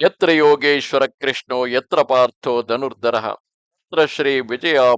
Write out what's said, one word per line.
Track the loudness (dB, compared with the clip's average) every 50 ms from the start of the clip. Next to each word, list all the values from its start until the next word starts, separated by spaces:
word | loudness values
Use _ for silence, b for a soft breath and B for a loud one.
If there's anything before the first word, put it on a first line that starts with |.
ಯತ್ರ | -2 -2 0 _ 0 2
ಯೋಗೇಶ್ವರ | 2 4 4 4 4 4 2 0 0 0 -2 -2 -2 0 0
ಕೃಷ್ಣೋ | -2 -2 _ -6 -6 -6 -6 -8 -6 -4 -4 -4
ಯತ್ರ | -2 -2 -4 -4 _ 0 0
ಪಾರ್ಥೋ | 0 2 2 2 2 0 -2 _ -6 -4 -2 -2
ಧನುರ್ಧರಃ, | -2 -4 -4 -4 -4 -8 -8 -4 -4 -2 -2 -2 -4 -6
ತತ್ರ | -10 -12 _ _ _ _ _ _ _ _ _ _ 0 0 0
ಶ್ರೀ | 0 -2 -2 -2 -2 -2 -2
ವಿಜಯ | -2 -4 -8 -6 -4 0 2 2 4 2 2